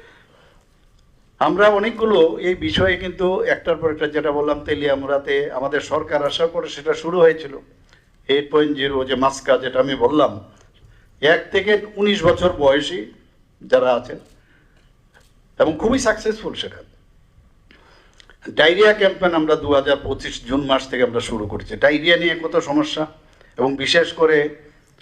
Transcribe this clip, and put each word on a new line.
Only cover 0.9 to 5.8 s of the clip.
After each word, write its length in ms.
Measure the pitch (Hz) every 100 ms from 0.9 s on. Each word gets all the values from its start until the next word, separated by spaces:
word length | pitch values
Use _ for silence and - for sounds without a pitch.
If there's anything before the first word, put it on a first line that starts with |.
| _ _ _ _ -
আমরা 280 | 147 180 208
অনেকগুলো 720 | 202 220 226 220 190 160 -
এই 180 | 180 180
বিষয়ে 420 | 156 170 190 175
কিন্তু 440 | 185 180 185 196
একটার 320 | 170 139 - 160
পর 160 | 160
একটা, 160 | 151 147
যেটা 240 | 151 151
বললাম 340 | 147 147 147 156
তেলিয়ামুড়াতে 840 | 143 143 139 135 139 143 139 147
আমাদের 300 | - 135 143